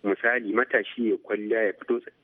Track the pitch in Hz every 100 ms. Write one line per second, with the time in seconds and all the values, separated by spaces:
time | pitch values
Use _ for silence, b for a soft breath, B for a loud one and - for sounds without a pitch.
0 | 101 98 117 123 107 110 127 123 98 -
1 | 113 95 - 104 107 113 107 - - 120
2 | - _